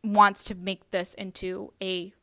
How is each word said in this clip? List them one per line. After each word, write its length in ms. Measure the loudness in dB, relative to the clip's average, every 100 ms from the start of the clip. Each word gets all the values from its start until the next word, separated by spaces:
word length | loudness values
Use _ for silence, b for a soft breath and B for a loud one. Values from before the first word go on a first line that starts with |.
wants 400 | 2 6 6 6 -2
to 100 | -4
make 360 | -6 -8 _
this 220 | -2 -2
into 580 | -4 -8 -8 -8 -8 -10 _
a 320 | -6 -6 -8 _